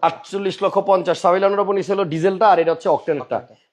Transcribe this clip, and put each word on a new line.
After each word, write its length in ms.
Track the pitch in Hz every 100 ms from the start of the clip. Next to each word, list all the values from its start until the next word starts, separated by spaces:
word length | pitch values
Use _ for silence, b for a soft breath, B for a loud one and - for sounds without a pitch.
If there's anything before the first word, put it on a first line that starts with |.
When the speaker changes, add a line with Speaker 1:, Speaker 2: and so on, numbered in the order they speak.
Speaker 1:
টাকা। 140 | 165 -
Speaker 2:
আটচল্লিশ 480 | - 196 190 -
লক্ষ 160 | 196 196
পঞ্চাশ। 380 | 196 185 170 160
সাবিল 260 | 180 190
আনোয়ার 180 | 196 202
আপু 120 | 196
নিছে 200 | 196 156
হলো 100 | 196
ডিজেলটা, 440 | 175 160 185 190 214
আর 120 | 170
এটা 120 | 165
হচ্ছে 180 | 165 190
অক্টেনটা। 460 | 151 - 147 127 113
Speaker 1:
অক্টেনটা। 260 | - _ _